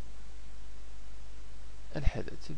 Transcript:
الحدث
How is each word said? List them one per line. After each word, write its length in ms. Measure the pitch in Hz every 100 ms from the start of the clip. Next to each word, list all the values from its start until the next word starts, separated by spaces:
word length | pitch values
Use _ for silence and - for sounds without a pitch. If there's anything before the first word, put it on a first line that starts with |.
| - - - - - - - - - - - - - - - - - - - 156
الحدث 560 | 139 117 - - -